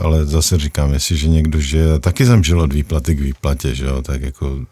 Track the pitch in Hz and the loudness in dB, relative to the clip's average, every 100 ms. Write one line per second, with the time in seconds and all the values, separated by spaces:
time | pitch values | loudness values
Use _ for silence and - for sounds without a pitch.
0 | 82 80 73 80 80 90 73 - 71 71 | 0 2 2 0 2 0 0 0 0 0
1 | - 80 78 80 78 78 69 73 80 78 | -2 0 2 2 2 0 0 2 2 2
2 | 92 - 127 117 78 85 78 71 73 78 | 0 0 4 4 4 2 2 0 -2 -2
3 | 71 76 67 65 73 69 69 64 67 67 | -2 -2 -2 -4 -4 -2 -4 -4 -4 -4
4 | 64 67 64 - 71 67 62 | -4 -6 -6 -6 -6 -6 -10